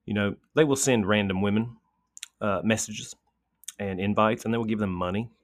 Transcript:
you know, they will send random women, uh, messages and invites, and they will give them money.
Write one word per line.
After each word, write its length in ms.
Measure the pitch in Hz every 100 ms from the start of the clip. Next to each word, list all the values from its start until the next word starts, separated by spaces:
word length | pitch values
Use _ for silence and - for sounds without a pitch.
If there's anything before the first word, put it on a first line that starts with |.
| -
you 80 |
know, 220 | 104 101 - _ 143
they 80 |
will 140 | 156 135
send 280 | 135 120 95
random 340 | 104 101 95
women, 340 | 101 104 120 - _ _ _ - - _
uh, 220 | 107 95
messages 500 | 104 107 - 107 - - _ _ _ _ - -
and 220 | 101 92
invites, 460 | 101 101 107 120 113
and 80 |
they 40 | 117
will 60 | 113
give 140 | 110
them 140 | 104
money. 360 | 90 90 101 117 -